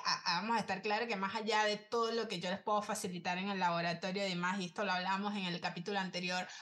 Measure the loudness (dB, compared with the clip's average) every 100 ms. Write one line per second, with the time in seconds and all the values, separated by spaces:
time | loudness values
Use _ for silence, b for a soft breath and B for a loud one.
0 | 0 0 0 0 2 0 2 -2 0 0
1 | 0 0 -2 -2 2 4 4 2 -2 0
2 | 2 0 -2 -2 -2 -2 2 2 2 -2
3 | -2 -4 -2 0 0 2 2 2 2 0
4 | -2 0 0 0 0 0 -2 -2 0 0
5 | 2 0 0 -2 -2 -2 -4 -4 -2 -2
6 | -2 -2 0 -2 -2 B